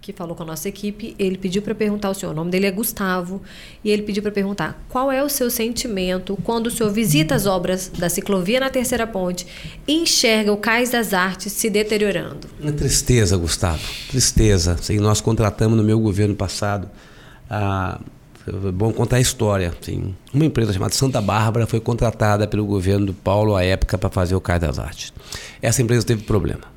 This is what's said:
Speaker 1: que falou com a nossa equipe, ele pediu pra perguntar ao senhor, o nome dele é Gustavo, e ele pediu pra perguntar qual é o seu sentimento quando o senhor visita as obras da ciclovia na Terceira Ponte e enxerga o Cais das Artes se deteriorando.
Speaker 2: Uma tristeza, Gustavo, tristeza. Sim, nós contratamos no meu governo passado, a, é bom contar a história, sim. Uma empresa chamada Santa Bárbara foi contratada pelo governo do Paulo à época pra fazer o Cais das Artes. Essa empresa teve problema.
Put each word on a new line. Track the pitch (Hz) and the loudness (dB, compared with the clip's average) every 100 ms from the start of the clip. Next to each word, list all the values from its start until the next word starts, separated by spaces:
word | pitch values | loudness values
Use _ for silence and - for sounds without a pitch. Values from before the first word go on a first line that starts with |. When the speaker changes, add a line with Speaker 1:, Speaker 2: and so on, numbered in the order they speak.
Speaker 1:
que | - | -16
falou | 190 170 170 | -12 -10 -10
com | |
a | 165 | -10
nossa | 160 196 | -8 -8
equipe, | 196 208 208 233 - | -6 -8 -8 -12 -4
ele | 190 185 | -2 -2
pediu | 190 180 | -2 -2
pra | 202 | -2
perguntar | 220 214 208 202 | -2 -2 -2 -4
ao | |
senhor, | 190 180 | -4 -6
o | |
nome | 156 170 | -4 -2
dele | 185 196 | 0 0
é | |
Gustavo, | 190 226 - 196 185 175 190 - - - - | 0 -4 -2 -2 -2 -2 -8 -10 -18 -20 -8
e | 208 | 0
ele | 208 | 0
pediu | 208 208 | 0 -2
pra | 208 | -2
perguntar | 202 196 202 156 - - | -2 -2 -2 -6 -6 -6
qual | 254 269 | -2 0
é | 262 | 0
o | 285 | 0
seu | 285 240 | 0 -2
sentimento | 240 226 240 254 196 185 185 185 196 | 0 -2 -2 -4 -2 0 -2 -2 -4
quando | 185 233 226 | -2 0 -2
o | |
senhor | 233 214 | 0 0
visita | 202 214 151 156 | 2 2 2 2
as | 262 202 | 0 2
obras | 185 175 185 185 - | 0 0 -4 -4 -4
da | 175 | -4
ciclovia | 170 - 196 175 247 | -2 -2 -2 0 0
na | 269 | 0
Terceira | 262 240 240 226 | -2 -2 -2 -2
Ponte | 208 180 180 - - - - - | -2 -4 -4 -10 -14 -16 -14 -2
e | |
enxerga | 311 339 - 247 220 208 | 0 2 2 4 4 2
o | 208 | 2
Cais | 220 226 247 | 2 2 2
das | 240 214 | 0 0
Artes | 185 185 180 208 | 2 0 -2 -6
se | - 226 | -2 0
deteriorando. | 202 208 214 208 180 156 143 - - | 0 0 0 0 0 -4 -10 -14 -8
Speaker 2:
Uma | 147 | -4
tristeza, | 147 139 - - 123 101 92 | 0 2 0 4 4 6 2
Gustavo, | 85 - 92 78 - - - | 0 0 0 -2 -4 -10 -4
tristeza. | 131 - - 110 98 85 85 | 0 2 4 6 6 4 0
Sim, | - 104 | 0 2
nós | 104 107 | 4 2
contratamos | - 110 107 - 110 | 2 2 2 2 4
no | 113 | 4
meu | 107 110 | 4 4
governo | 110 95 104 | 2 2 2
passado, | 98 95 - 104 101 90 - - - - - - | 2 -2 -2 -2 -4 -6 -14 -20 -20 -20 -20 -8
a, | 104 98 95 92 - - - - - - | -4 0 0 -2 -6 -12 -18 -20 -16 -8
é | 95 95 | -4 -4
bom | 90 110 | 0 0
contar | 107 110 123 | 2 2 4
a | |
história, | 123 - 110 101 87 82 | 2 2 2 2 0 -4
sim. | - 92 90 92 - | -6 -6 -6 -8 -4
Uma | 139 | 2
empresa | 156 127 113 | 2 2 0
chamada | 95 104 | 0 0
Santa | - 135 131 | 0 0 2
Bárbara | 101 101 110 113 110 | 0 2 2 2 2
foi | 113 | 0
contratada | - 120 117 107 107 104 104 | 0 0 0 2 2 2 2
pelo | 101 104 | 0 0
governo | 101 92 101 101 | 0 2 2 2
do | |
Paulo | 90 - 98 107 101 | -2 0 2 4 4
à | |
época | 90 95 - 92 | 4 2 2 0
pra | 98 | 0
fazer | 101 90 | 0 2
o | 92 | 0
Cais | - 87 | 2 2
das | 82 65 | 2 -2
Artes. | - - - - - - - - | -4 -8 -14 -16 -14 -14 -14 -4
Essa | 113 113 | -2 2
empresa | 117 120 | 4 2
teve | 107 113 | 2 0
problema. | 101 110 73 - - | 2 0 2 -4 -8